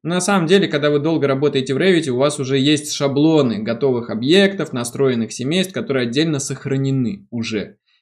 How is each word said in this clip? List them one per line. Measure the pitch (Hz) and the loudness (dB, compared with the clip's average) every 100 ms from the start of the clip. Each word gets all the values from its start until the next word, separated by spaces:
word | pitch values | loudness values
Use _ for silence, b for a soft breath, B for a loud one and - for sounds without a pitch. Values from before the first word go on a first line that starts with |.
На | 151 180 | -4 -2
самом | 175 196 165 | 0 2 4
деле, | 196 165 | 2 2
когда | 147 147 | 0 2
вы | 147 | 2
долго | 151 160 135 | 0 0 0
работаете | 135 147 139 131 | 2 0 0 -2
в | 131 | 0
Revit, | 180 175 147 | 2 2 2
у | 123 | 0
вас | 143 147 | 0 0
уже | 127 139 | -2 0
есть | 139 151 - | 2 0 -2
шаблоны | - 143 131 156 160 131 104 | -4 -2 2 4 4 2 0
готовых | 110 117 139 123 117 | -4 -2 0 0 -4
объектов, | 107 127 185 196 196 147 | -4 2 4 4 0 -6
настроенных | 123 120 143 135 117 107 | -6 -6 0 0 0 -2
семейств, | - 127 180 185 | -4 -2 -2 -2
которые | 127 110 135 117 | -4 -4 -2 -2
отдельно | 120 165 143 | 0 0 -2
сохранены | - 135 139 135 135 135 117 98 - | -6 -8 -4 -2 0 0 -2 -4 -10
уже | 123 110 107 - - _ _ | -8 -6 -6 -6 -14 _ _